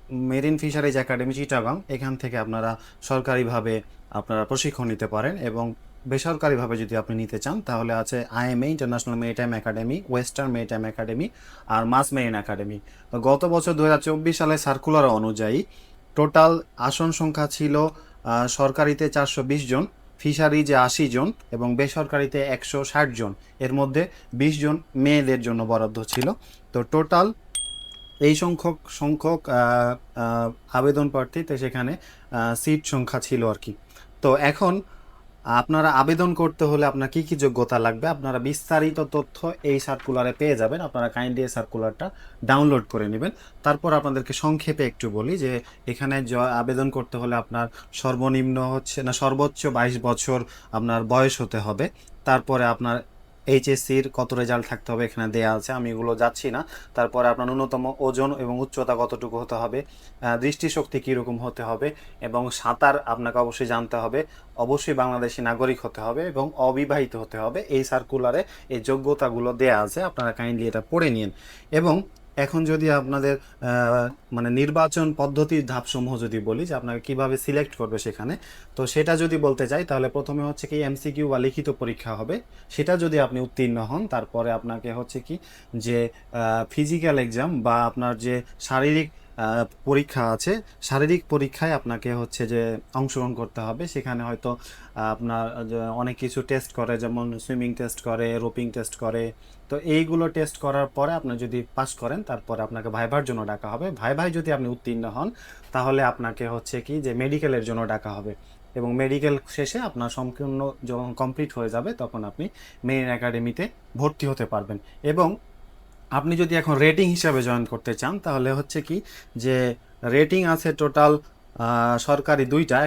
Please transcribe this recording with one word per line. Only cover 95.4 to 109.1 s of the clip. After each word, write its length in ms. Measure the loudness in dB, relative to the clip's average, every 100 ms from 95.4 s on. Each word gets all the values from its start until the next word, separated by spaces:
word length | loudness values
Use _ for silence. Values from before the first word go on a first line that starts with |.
| -4 -6 -6
যে 120 | -4
অনেক 380 | -4 -4 -4 -4
কিছু 240 | -6 -6
টেস্ট 320 | -2 -2 -2
করে, 240 | -6 -4 -2
যেমন 420 | -2 -4 -6 -8
সুইমিং 340 | -6 -4 -2
টেস্ট 280 | -4 -6 -6
করে, 360 | -4 -2 -2 -2
রোপিং 340 | -4 -4 -6
টেস্ট 240 | -6 -8 -6
করে। 360 | -4 -2 -4 -8 -20 -20 -8
তো 80 | -6
এইগুলো 500 | 0 2 2 0 0
টেস্ট 300 | 0 -4 -2
করার 300 | -2 0 -2
পরে 260 | 0 -2
আপনি 240 | -2 -4 -6
যদি 260 | -4 -6 -4 -4
পাস 180 | -6
করেন 300 | -6 -6 -6
তারপরে 380 | -6 -8 -6 -6
আপনাকে 280 | -4 -6 -6
ভাইভার 340 | -4 -2 -2
জন্য 240 | -2 -4 -4
ডাকা 220 | -6 -8
হবে। 220 | -6 -6
ভাইভায় 400 | -4 -2 0 -2
যদি 200 | -2 -2
আপনি 160 | -2 -2
উত্তীর্ণ 380 | -6 -6 -4 -6
হন 260 | -6 -6 -8 -18 -20 -6
তাহলে 320 | -2 0 2
আপনাকে 440 | 2 0 -6 -6 -6
হচ্ছে 340 | -6 -6 -8
কি 200 | -6 -4
যে 120 | -2
মেডিকেলের 500 | -2 -2 0 0 0
জন্য 240 | -2 -4 -2
ডাকা 220 | -4 -6
হবে 260 | -8 -10 -12 -16 -20 -10 -6
এবং 200 | -2 0
মেডিকেল 420 | 0